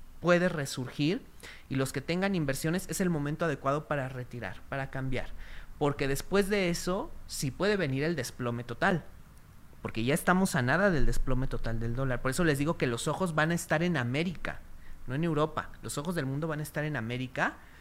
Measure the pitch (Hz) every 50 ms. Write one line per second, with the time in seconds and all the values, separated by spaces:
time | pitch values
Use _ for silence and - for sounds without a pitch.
0 | - - - - - 170 175 175 180 185 175 151 139 - - 135 123 120 - -
1 | 147 156 196 269 - - - - - - - - - - 135 131 135 127 - 143
2 | - - 165 180 190 202 196 175 151 135 131 - - 156 170 190 - - 160 -
3 | 190 180 170 147 143 143 147 - 170 165 139 - - 135 143 156 151 - 151 143
4 | 127 127 131 127 123 - - 120 110 92 - - - - 135 139 135 135 - 135
5 | 131 131 120 113 - - - - - - - - - - - - 147 143 139 -
6 | 139 135 139 - - - 175 202 196 190 208 202 185 170 170 - - 180 185 208
7 | 302 - - - - - - - 151 131 123 - 175 208 214 190 170 139 131 135
8 | 147 165 175 139 120 - - - 123 120 117 120 120 - 120 - 170 196 185 151
9 | - - - - - - - - - - - - - - - - - - - 113
10 | 117 127 147 185 - 190 180 190 190 185 - 147 123 123 143 170 202 202 170 135
11 | 120 117 113 - - 135 127 123 131 127 123 - - 113 113 113 113 117 117 131
12 | 135 131 123 120 - 131 131 - 175 160 143 135 143 160 165 - 156 127 117 113
13 | - 160 147 - 185 175 156 156 156 160 170 170 - - 165 151 170 180 170 135
14 | 120 120 127 147 170 190 151 - - - 76 - - - - - - - - -
15 | - - 127 147 170 170 156 147 156 156 - - - - - - - 113 - 143
16 | 147 180 175 170 135 135 135 143 165 160 151 147 151 - - 151 147 151 147 123
17 | 110 113 123 127 127 123 - 143 175 233 - - - - - -